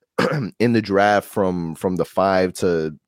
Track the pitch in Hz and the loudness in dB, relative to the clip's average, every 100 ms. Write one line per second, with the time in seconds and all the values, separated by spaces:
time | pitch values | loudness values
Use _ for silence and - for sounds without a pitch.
0 | _ - - 151 98 - 120 113 101 98 | _ -4 -2 -2 -6 -2 0 2 2 2
1 | 104 101 - 110 92 90 82 78 98 90 | 4 2 0 -2 -2 -2 -6 -4 -4 -2
2 | 80 - 95 95 92 - 92 82 78 73 | -4 0 2 2 0 0 -2 0 -4 -8